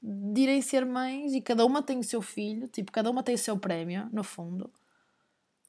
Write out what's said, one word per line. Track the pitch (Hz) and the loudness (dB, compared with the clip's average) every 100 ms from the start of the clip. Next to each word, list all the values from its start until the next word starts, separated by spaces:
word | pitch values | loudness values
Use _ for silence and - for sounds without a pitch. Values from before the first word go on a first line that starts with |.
de | 226 202 202 214 | -8 -6 0 4
irem | 269 277 | 4 4
ser | - 269 254 | 2 2 2
mães | 254 262 269 285 | 0 -2 -4 -2
e | 262 | 0
cada | - 233 233 | 2 6 6
uma | 285 | 6
tem | 269 254 | 0 -2
o | |
seu | 226 233 | -2 -4
filho, | 196 - 208 214 247 | -4 -4 -4 -4 -6
tipo, | - 190 | -6 -4
cada | - 220 | 0 0
uma | 247 | 0
tem | 254 240 | 0 0
o | |
seu | - 202 | 0 -2
prémio, | 196 170 165 180 220 | 0 -2 -2 -4 -4
no | 220 | -6
fundo. | 190 - 170 180 196 _ _ _ _ _ _ _ _ _ | -6 -8 -8 -8 -8 _ _ _ _ _ _ _ _ _